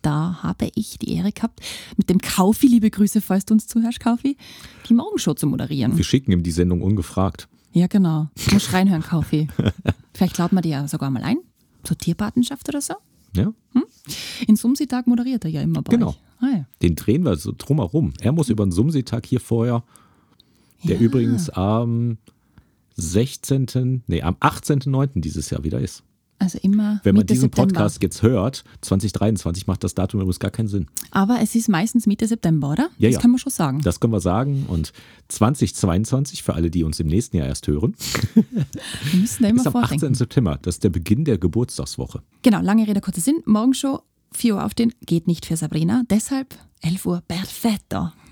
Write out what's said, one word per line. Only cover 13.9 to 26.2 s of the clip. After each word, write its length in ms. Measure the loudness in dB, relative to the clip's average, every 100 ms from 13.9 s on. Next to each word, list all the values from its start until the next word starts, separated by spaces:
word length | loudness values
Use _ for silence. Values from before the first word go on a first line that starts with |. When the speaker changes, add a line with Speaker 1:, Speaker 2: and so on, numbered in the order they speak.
| _ -14 -12 -12 -6 2
Speaker 1:
In 80 | 4
Sumsitag 520 | 4 0 -2 -2 0
moderiert 360 | 0 0 -4
er 60 | -4
ja 100 | -2
immer 200 | -2 -2
bei 100 | 0
Speaker 2:
Genau. 180 | 2 2
Speaker 1:
euch. 80 | -4 _ -4
Ah, 100 | -2
ja. 140 | -2 -4 0
Speaker 2:
Den 140 | 0 0
drehen 300 | 2 2 2
wir 100 | 0
so 160 | -4 -8
drumherum. 560 | -2 0 2 0 0 0
Er 100 | 0
muss 160 | 0 0
über 180 | 2 2
den 60 |
Sumsitag 540 | 2 2 0 -2 -6 -2
hier 140 | -4
vorher, 420 | 0 0 0 -2 -4 _ _ _ _ _ _ _ _ _
der 140 | -2 2
Speaker 1:
Ja. 40 |
Speaker 2:
übrigens 480 | 4 4 2 0 -2
am 680 | -2 0 0 0 0 -2 -4 _ _ _ -20 _ _ _ -10
sechzehnten, 1080 | -2 0 0 -4 -2 -2 0 -2 -2 -2 -2
nee, 140 | -2
am 140 | -2 0
achtzehnten 520 | 0 0 -2 0 0
neunten 300 | 0 0 -2
dieses 280 | -4 -4 -4
Jahr 140 | -4
wieder 160 | -4 -4
ist. 240 | -6 -8 _ _